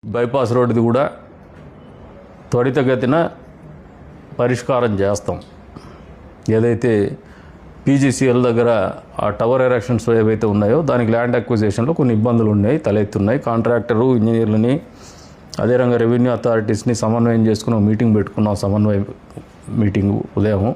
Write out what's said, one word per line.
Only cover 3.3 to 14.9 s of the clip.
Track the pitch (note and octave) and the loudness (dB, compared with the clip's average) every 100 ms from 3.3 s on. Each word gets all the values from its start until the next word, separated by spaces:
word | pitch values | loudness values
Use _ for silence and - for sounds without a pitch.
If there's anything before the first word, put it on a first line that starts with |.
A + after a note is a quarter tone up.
| - - - - - - - - - - - | -6 -20 -20 -20 -20 -20 -20 -20 -20 -18 -4
పరిష్కారం | B2 B2 - B2+ A#2+ G2 | -2 -2 -2 -2 0 0
చేస్తాం. | G2 G2+ - F2 - - - - - - - - - - - A2 | -2 -2 -6 -10 -12 -20 -20 -20 -20 -20 -20 -20 -20 -12 -2 0
ఏదైతే | A#2 A2+ B2+ G#2+ G2+ - - - - - - - | 2 0 0 0 -2 -6 -18 -20 -20 -20 -20 -8
పీజీసీఎల్ | - C#3 C3+ A#2+ C3+ B2 B2 | 0 2 2 2 2 2 2
దగ్గర | A#2 A#2+ A2+ F#2 - - - | 2 2 2 -2 -6 -12 -6
ఆ | G#2+ G2+ | -4 -2
టవర్ | A#2 B2+ B2+ | 0 2 2
ఎరెక్షన్స్ | B2 G#2+ A#2 A2+ A2+ | 0 0 -2 2 2
ఏవైతే | A2 A2 A2 | 2 2 0
ఉన్నాయో, | G#2 G#2 C3+ D3 | 2 2 2 2
దానికి | B2 A2+ | 0 2
ల్యాండ్ | A#2 A#2+ B2 | 0 0 -2
అక్విజిషన్‌లో | - A#2 G#2 G2 A#2 E3+ | 0 0 0 0 -2 0
కొన్ని | C3+ A2 | 0 2
ఇబ్బందులు | A#2 A#2 A2 | 2 2 2
ఉన్నాయి, | G#2 G#2 D#3 A#2 | 2 2 0 0
తలెత్తున్నాయి. | G#2 G2+ - G2+ C3+ C3+ | 0 0 -2 0 0 -2
కాంట్రాక్టరు, | A#2 A2+ A#2+ - A2 C3 B2 | -2 0 0 0 0 2 2
ఇంజనీర్లని, | A2 A2+ A2 G#2+ A#2 C#3+ - | 2 0 0 2 0 -2 -6